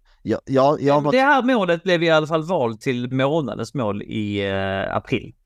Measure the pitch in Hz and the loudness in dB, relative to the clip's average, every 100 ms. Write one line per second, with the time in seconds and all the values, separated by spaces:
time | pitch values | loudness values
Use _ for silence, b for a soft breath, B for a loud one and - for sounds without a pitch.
0 | _ _ - 110 - 131 139 156 139 147 | _ _ -4 -4 0 2 4 4 2 2
1 | 147 254 269 277 240 247 180 170 190 170 | 2 2 4 2 2 2 0 0 0 0
2 | 165 160 151 160 156 175 120 110 139 123 | 4 2 2 -2 -2 0 0 -2 -4 -4
3 | 120 131 135 160 123 104 113 143 107 101 | -2 0 0 0 -2 -6 -6 -4 -4 -4
4 | - 113 104 101 98 98 98 98 - 104 | -6 -6 -2 -2 -2 -2 -2 -4 -2 -4
5 | - 120 - - | -2 -4 -6 -18